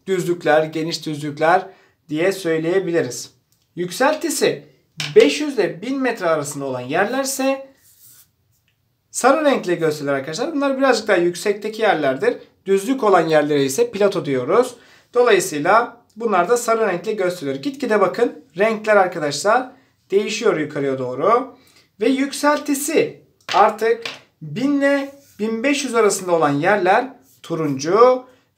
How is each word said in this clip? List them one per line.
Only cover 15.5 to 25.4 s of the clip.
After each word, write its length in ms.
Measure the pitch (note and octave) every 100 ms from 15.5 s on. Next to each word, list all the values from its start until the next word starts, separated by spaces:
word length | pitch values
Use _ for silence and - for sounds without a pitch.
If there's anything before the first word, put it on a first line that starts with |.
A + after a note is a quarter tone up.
| D3 E3 A3 B3+ - _ G#3+
bunlar 320 | A3 F#3 F3
da 80 | A#3+
sarı 300 | - A3+ G#3+
renkle 260 | E3+ A3
gösterilir. 500 | G#3 F3+ - C#3 C3+
Gitgide 380 | C#4+ C#4 B3 G#3
bakın 440 | F#3 F3+ C4 - - E3+
renkler 380 | G#3+ G#3+ G#3+ G#3
arkadaşlar 720 | F#3 E3+ D3 C#3+ G3 A#3+ C4 - _ _ -
değişiyor 460 | G3 G#3+ G#3+ A3+ D#3+
yukarıya 420 | D3 D3+ C#3 C3
doğru. 580 | B2 B2+ F3 A#3+ C4 - _ _ _ -
Ve 80 | A3+
yükseltisi 1200 | C4+ C#4 - D4 D4 C#4+ C#4 - D#4 - - _ _ -
artık 500 | F3 G#3+ G#3+ A3+ A#3 - - _ -
bin 300 | D#3 D#3 C#4
ile 420 | C#4+ C#4 C#4+ C#4 - _
bin 240 | -